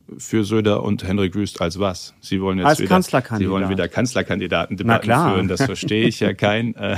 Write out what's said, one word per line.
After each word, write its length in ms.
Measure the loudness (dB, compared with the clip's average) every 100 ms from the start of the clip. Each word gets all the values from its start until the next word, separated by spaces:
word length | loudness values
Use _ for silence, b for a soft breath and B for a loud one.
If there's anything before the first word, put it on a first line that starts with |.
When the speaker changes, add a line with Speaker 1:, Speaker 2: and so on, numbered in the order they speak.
| -20 -16
Speaker 1:
Für 240 | -2 -2
Söder 400 | 2 2 2 2
und 220 | 0 -4
Hendrik 320 | -2 0 0 -2
Wüst 240 | -4 -4
als 180 | -4 -2
was? 360 | -4 -4 -12 -16
Sie 220 | -6 -2
wollen 160 | 0 2
jetzt 80 | 4
Speaker 2:
Als 120 | 4
Speaker 1:
wieder, 80 | 4
Speaker 2:
Kanzlerkandidat. 600 | 2 2 -2 0 -2 0
Speaker 1:
Sie 20 |
wollen 200 | 0 0
wieder 160 | -2 -2
Kanzlerkandidatendebatten 1200 | -2 -2 -2 -2 -2 -2 -2 -2 -2 0 2 2
Speaker 2:
Na 60 |
klar. 200 | 2 4
Speaker 1:
führen. 120 | 2 0
Das 160 | 0
verstehe 420 | 0 -2 -2 2 2
ich 100 | 2
ja 160 | -2
kein, 400 | 2 2 2 -2
Speaker 2:
<laughs> 20 | -4
Speaker 1:
äh, 200 | -4